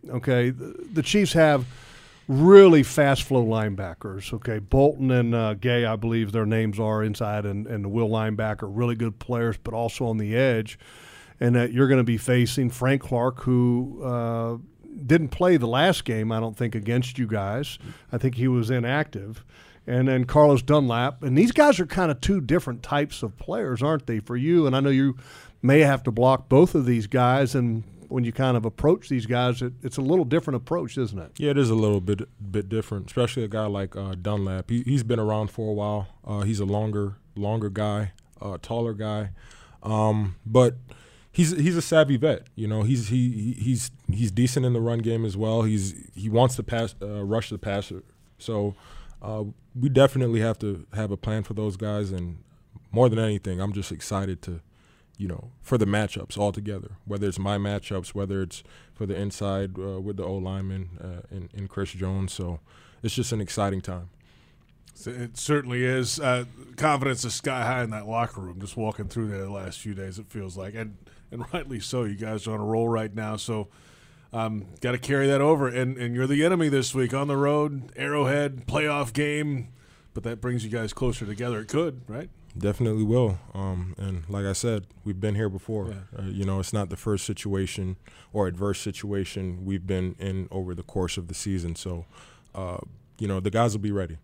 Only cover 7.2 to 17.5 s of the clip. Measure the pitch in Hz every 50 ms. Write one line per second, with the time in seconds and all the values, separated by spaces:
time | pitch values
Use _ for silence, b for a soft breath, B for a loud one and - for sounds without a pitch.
7.2 | 117 104 104 104 101 104 98 101 107 - 117 107 101 101 101 117 117 107 110 110
8.2 | 110 110 110 104 107 107 107 - 113 98 101 110 120 120 120 110 117 113 98 -
9.2 | - - 123 117 117 117 107 - - 120 110 113 117 113 - - 131 117 110 110
10.2 | 107 104 110 120 135 131 120 113 107 107 - B B B B B B B B B
11.2 | B B B B 123 120 120 123 120 120 117 123 139 131 139 131 120 110 117 107
12.2 | - - 123 123 120 117 - - 131 120 120 - 127 131 135 135 - - 131 120
13.2 | 120 131 127 127 - 127 127 123 123 123 120 120 127 143 - - 147 127 123 120
14.2 | 117 117 117 117 113 117 117 117 139 - _ _ - 320 302 220 143 120 156 170
15.2 | 160 131 - - 180 180 180 151 120 117 117 135 156 190 180 - - - 117 110
16.2 | 110 113 113 110 113 113 107 - 123 117 104 110 101 113 117 127 127 127 - 131
17.2 | 123 104 107 104 98 98